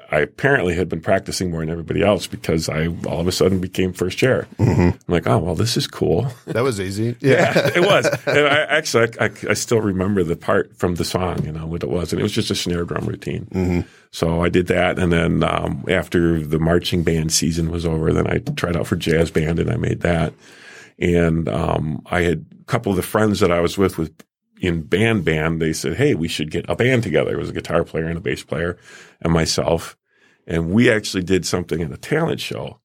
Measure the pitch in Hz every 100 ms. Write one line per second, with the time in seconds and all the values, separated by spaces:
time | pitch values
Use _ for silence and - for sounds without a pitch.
0 | - 76 73 - 135 139 90 85 87 82
1 | 80 98 - - 92 82 80 85 80 82
2 | 87 98 - - - 82 82 76 80 85
3 | - 78 87 - 92 95 90 - 92 87
4 | 90 - - 95 - - - - 87 -
5 | - 85 80 120 82 82 110 - - -
6 | 78 82 127 - - 110 135 101 95 98
7 | 113 120 139 131 160 - 143 175 185 175
8 | - - - 135 147 147 151 151 156 120
9 | 117 - 107 - - 104 - 117 107 92
10 | 92 101 82 85 - 101 - - 92 87
11 | 82 90 90 85 76 78 80 85 73 87
12 | 82 92 101 107 - 95 - 85 82 78
13 | 80 78 - 76 - 90 92 87 82 -
14 | _ - 82 82 87 85 87 90 90 82
15 | 90 85 82 82 80 82 82 82 - 92
16 | - 90 85 82 76 78 80 87 - 92
17 | 82 82 80 78 78 82 82 85 82 80
18 | 80 82 82 80 - 76 87 85 - 87
19 | 82 80 82 - 78 82 82 82 - -
20 | - 85 82 - - - - - - _
21 | 87 85 85 82 82 57 80 82 78 73
22 | - 87 85 85 78 - - 117 117 92
23 | - 107 107 95 95 85 85 85 95 -
24 | 80 - - _ _ _ 92 85 76 85
25 | 113 110 80 80 80 82 80 78 65 87
26 | 143 98 80 - 78 85 - 78 120 131
27 | 117 76 65 60 87 - - 82 82 82
28 | 80 85 - - - - 85 90 - -
29 | - _ 82 82 80 - 67 82 - -
30 | _ _ _ _ - 82 82 101 127 110
31 | 110 98 87 95 82 92 85 78 85 -
32 | - 151 165 147 - 110 - 107